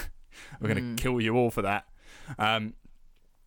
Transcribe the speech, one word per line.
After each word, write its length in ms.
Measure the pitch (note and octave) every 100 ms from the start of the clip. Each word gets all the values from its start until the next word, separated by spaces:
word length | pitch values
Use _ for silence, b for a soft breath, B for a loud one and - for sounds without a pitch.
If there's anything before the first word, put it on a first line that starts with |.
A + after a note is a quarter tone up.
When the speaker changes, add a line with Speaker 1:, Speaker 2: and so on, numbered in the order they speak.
| B -
Speaker 1:
<laughs> 380 | - - - -
We're 80 | A2
gonna 120 | G#2
Speaker 2:
Mm. 160 | B2 A#2
Speaker 1:
kill 200 | C3 B2
you 140 | A2
all 160 | A#2 A#2+
for 120 | -
that." 240 | G2 G2+ - - B B B C3+
Um, 360 | G#2+ A2 G#2+ - - - - - - _